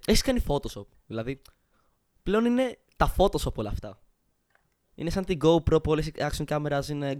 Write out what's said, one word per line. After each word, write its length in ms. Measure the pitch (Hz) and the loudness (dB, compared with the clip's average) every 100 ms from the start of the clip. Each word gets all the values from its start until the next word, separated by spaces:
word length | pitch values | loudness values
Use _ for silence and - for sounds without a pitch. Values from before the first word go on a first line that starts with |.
| - | 2
έχεις 160 | - | 2
κάνει 200 | - 247 - | 4 0 0
Photoshop, 380 | 143 117 - 101 _ _ | -2 -2 -10 -16 _ _
δηλαδή, 360 | 110 117 135 - _ _ _ _ _ _ _ | -8 -8 -10 -14 _ _ _ _ _ _ _
πλέον 220 | - 208 | 0 2
είναι 340 | 240 247 254 - _ _ | 2 2 -2 -6 _ _
τα 180 | 151 - | 0 4
Photoshop 360 | 196 151 135 | 2 2 -4
όλα 160 | - 104 | -4 -6
αυτά. 300 | - 104 98 _ _ _ _ _ _ _ _ _ | -8 -10 -16 _ _ _ _ _ _ _ _ _
Είναι 160 | - 160 | -10 -4
σαν 140 | 190 | -4
την 140 | 185 170 | -2 2
GoPro 380 | 156 165 156 160 | 4 4 4 2
που 80 | 147 | 2
όλες 160 | 156 156 | 0 -2
οι 60 | - | -4
action 260 | 147 - | -4 -4
cameras 440 | 147 151 147 143 139 | -4 -4 -2 -2 -4
είναι 280 | 147 139 135 | -6 -6 -4